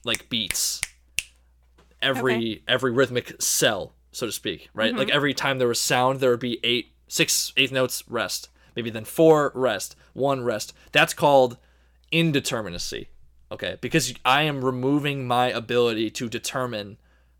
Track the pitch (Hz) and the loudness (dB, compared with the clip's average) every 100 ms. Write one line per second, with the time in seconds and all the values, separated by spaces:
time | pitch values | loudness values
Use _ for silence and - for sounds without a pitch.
0 | 117 113 - 117 95 - - - - _ | -4 -4 -4 -6 -4 -4 -4 -6 -10 _
1 | _ - - _ _ _ _ _ _ _ | _ -10 -10 _ _ _ _ _ _ _
2 | 131 127 123 117 113 104 - 123 131 120 | -2 0 0 0 -2 -6 -2 0 2 2
3 | 127 123 - - - - 135 101 78 _ | 2 0 -6 -6 -2 2 2 0 -6 _
4 | _ - 117 - 110 80 - - 110 247 | _ -8 -8 -6 -6 -8 -10 -2 -2 0
5 | 135 143 143 - 139 131 123 117 - 127 | 0 0 0 -2 -2 0 0 0 0 2
6 | 127 135 131 120 123 117 117 123 - _ | 2 2 2 2 -2 -4 0 -2 -4 _
7 | _ - 151 - - - 135 131 127 - | _ -2 0 0 -2 0 0 0 -2 -4
8 | - 117 92 - - _ _ - 117 110 | -6 -6 -4 -6 -12 _ _ -8 -8 -8
9 | 110 - 160 156 143 123 127 98 - - | -4 4 6 6 4 0 0 0 -6 -14
10 | _ - 139 135 120 107 - - - 147 | _ -4 -2 0 -2 -4 -8 -16 -2 2
11 | 160 - 151 139 127 120 _ _ _ _ | 2 2 6 6 6 0 _ _ _ _
12 | _ 160 165 139 - 120 101 87 - 107 | _ 2 2 0 -2 -4 -6 -8 -8 -8
13 | 104 - - _ _ 107 95 95 123 160 | -12 -18 -20 _ _ -10 -8 -8 -2 0
14 | 127 120 127 135 156 139 131 127 131 147 | 0 -2 2 4 2 0 -2 0 0 0
15 | 143 139 123 123 127 113 113 123 120 110 | 0 -4 0 2 2 0 0 2 2 0
16 | 110 - 117 113 - 135 127 110 101 107 | -4 -4 -6 -6 -6 -4 -4 -6 -10 -16
17 | _ _ _ | _ _ _